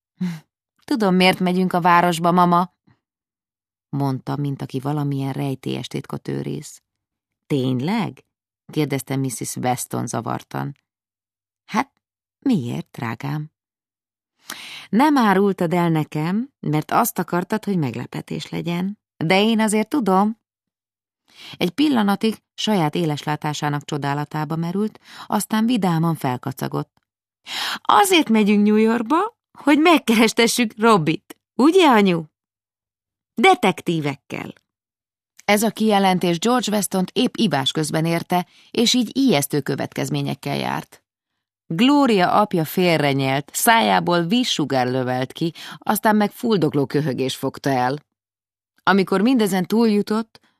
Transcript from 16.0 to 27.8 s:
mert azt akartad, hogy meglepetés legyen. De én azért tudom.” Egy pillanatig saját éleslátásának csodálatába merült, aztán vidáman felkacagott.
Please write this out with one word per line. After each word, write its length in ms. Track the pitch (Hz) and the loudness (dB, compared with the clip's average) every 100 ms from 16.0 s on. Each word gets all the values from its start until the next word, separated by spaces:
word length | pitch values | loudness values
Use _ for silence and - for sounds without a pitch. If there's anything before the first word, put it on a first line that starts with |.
| 147 156 160 196 262 _ | -2 -4 -4 -4 -6 _
mert 300 | 151 151 - | -4 -4 0
azt 280 | - 233 - | 0 0 -2
akartad, 460 | 175 175 175 214 | -4 -4 -4 -6
hogy 140 | - 185 | -4 -2
meglepetés 680 | 139 117 127 151 - 160 - | -2 -4 -10 -12 -10 -10 -8
legyen. 500 | 170 165 175 185 208 _ _ | -8 -6 -6 -6 -8 _ _
De 240 | 160 190 | 0 2
én 200 | 214 226 | 2 2
azért 280 | 220 214 214 | 2 0 0
tudom.” 500 | 302 196 185 208 226 _ _ _ _ _ _ _ _ _ - - - | -2 2 2 2 -2 _ _ _ _ _ _ _ _ _ -20 -20 -6
Egy 140 | 180 | -4
pillanatig 720 | - 302 254 202 202 226 202 _ | 0 0 2 0 0 -2 -4 _
saját 400 | - 208 208 156 | -8 -2 0 0
éleslátásának 920 | 175 165 147 - 151 156 143 147 147 | 0 -2 -2 -4 -6 -4 -4 -4 -4
csodálatába 720 | 143 147 143 143 147 156 151 160 | -6 -6 -4 -4 -4 -6 -4 -4
merült, 440 | 170 185 214 - - - - | -4 -4 -4 -6 -20 -20 -4
aztán 400 | 208 - 220 226 | -4 -2 0 0
vidáman 480 | 247 180 160 170 | 0 0 2 0
felkacagott. 880 | 156 139 123 - - 139 143 147 _ _ _ _ _ - - - - | 0 -4 -4 -6 -8 -6 -6 -8 _ _ _ _ _ -14 -10 -8 -4